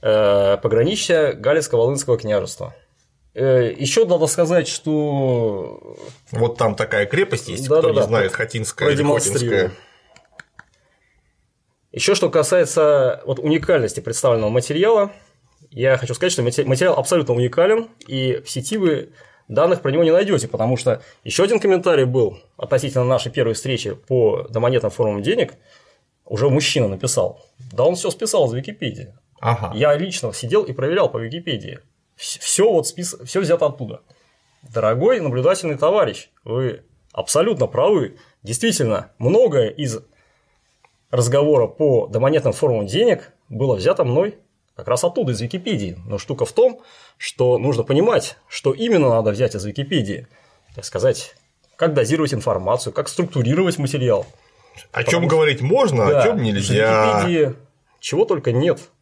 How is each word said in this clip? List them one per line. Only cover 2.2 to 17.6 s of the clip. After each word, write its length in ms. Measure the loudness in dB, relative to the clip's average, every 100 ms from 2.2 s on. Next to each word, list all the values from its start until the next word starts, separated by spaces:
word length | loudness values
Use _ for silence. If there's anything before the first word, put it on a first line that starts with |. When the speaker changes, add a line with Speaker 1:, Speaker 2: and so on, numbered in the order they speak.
| 0 -2 -2 -10 -14 -14 _ _ _ _ _
Speaker 1:
Э, 400 | -4 2 2 2 -2
еще 280 | -2 0 2
надо 220 | 2 0
сказать, 400 | 0 2 2 0
что 1300 | -6 -2 -2 0 0 0 0 0 -4 -8 -14 -20 -20 -20 -20 _
Speaker 2:
Вот 260 | -2 -2 0
там 180 | -2 0
такая 300 | -2 0 0
крепость 420 | 0 0 -2 -6
есть, 200 | -8 2
Speaker 1:
Да, 80 | 2
Speaker 2:
кто 100 | 4
Speaker 1:
да, 60 |
Speaker 2:
не 60 | 2
Speaker 1:
да. 20 | 2
Speaker 2:
знает, 260 | 2 0
Хотинская 560 | -2 -6 -4 -8 -2 0
или 60 | 2
Speaker 1:
Продемонстрирую. 540 | 2 2 0 -2 0 0 -2
Speaker 2:
Хотинская. 20 | -6 -20 _ _ _ _ _ -20 _ -20 _ _ _ _ _ _ _ _ _ _ _ _
Speaker 1:
Еще 220 | -4 0 0
что 140 | 2
касается 920 | 2 2 2 2 2 4 4 2 -2 -6
вот 140 | -4
уникальности 600 | 0 0 2 2 0 -4
представленного 500 | -8 -2 2 2 2
материала, 600 | 0 -2 0 2 4 2 -4 _ _ _ _ _
я 260 | -2 2 2
хочу 160 | 0
сказать, 180 | -2 -2
что 80 | 0
мате-, 220 | -2 0 0
материал 300 | 2 2 2
абсолютно 360 | 2 0 2
уникален, 560 | 0 0 2